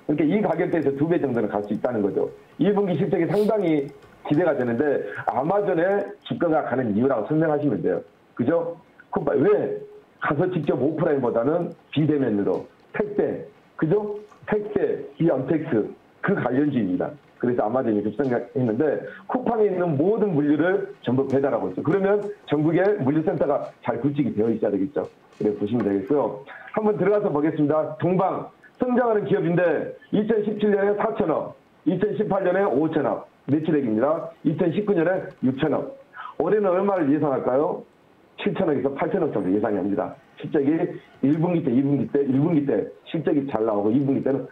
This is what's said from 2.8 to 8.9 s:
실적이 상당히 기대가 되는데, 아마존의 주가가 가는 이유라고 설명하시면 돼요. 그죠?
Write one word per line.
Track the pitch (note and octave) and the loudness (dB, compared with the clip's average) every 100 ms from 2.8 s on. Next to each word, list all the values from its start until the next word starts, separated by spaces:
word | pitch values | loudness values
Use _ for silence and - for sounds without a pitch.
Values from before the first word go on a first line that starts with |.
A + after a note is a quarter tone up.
| G3 D#3 | 0 0
실적이 | F#3+ F3+ D#3+ | 0 0 0
상당히 | G3 G#3 A3 F3 D3+ C#3 - - - - | 2 2 2 2 0 -2 -10 -20 -16 -2
기대가 | D#3 F3 C#3 | 2 2 0
되는데, | B2 A#2 D3 A2+ - - - | 0 0 0 0 -4 -6 -2
아마존의 | A2+ D3+ G3+ G3 E3+ F3+ G3+ G3 - | -2 0 0 2 2 2 0 -4 -10
주가가 | - A#2+ F3 D#3 | -8 -2 0 0
가는 | - C3 A#2+ G2+ | 0 -2 0 0
이유라고 | C3 A#2+ G#2 | 2 0 0
설명하시면 | D#3 D#3+ D3 D3 G2 | 0 2 0 0 0
돼요. | F#2 F2 - _ _ | -2 -2 -6 _ _
그죠? | - A#2+ E3+ E3 - - | -4 0 0 -2 -8 -18